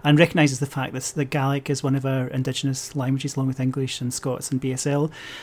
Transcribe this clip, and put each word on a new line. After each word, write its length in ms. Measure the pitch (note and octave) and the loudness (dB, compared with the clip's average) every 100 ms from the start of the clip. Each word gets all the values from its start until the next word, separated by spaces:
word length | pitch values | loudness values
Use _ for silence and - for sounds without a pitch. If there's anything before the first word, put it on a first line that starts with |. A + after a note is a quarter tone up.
and 160 | D3 D3 | 6 6
recognises 400 | E3 F3+ D3+ C3 | 6 6 4 2
the 80 | C#3+ | -4
fact 260 | C3+ B2+ | -4 -6
that, 120 | B2+ - | -6 -6
that 120 | - C3+ | -4 -2
Gaelic 440 | D3+ C3+ C#3 C#3 | 0 2 0 -2
is 140 | C#3 | -2
one 100 | C#3 | 2
of 100 | C3+ | 0
our 220 | C3+ C3+ B2+ | 2 0 -2
Indigenous 720 | C3+ C3 B2+ C#3 C3+ - D3 | -2 -2 -2 -2 -2 -6 -4
languages, 400 | B2+ C3+ C#3+ - | 0 0 -2 -2
along 100 | C3+ | -2
with 140 | C3 | 0
English 400 | C3 C3 C3 - | -2 0 -4 -4
and 120 | B2 | -6
Scots 380 | - C3+ B2 - | -4 -4 -4 -2
and 100 | C3 | -2
B 120 | C3 | -2
S 160 | C3 D3 | -2 0
L. 200 | C#3+ D#3 - - - | 0 0 -4 -16 -16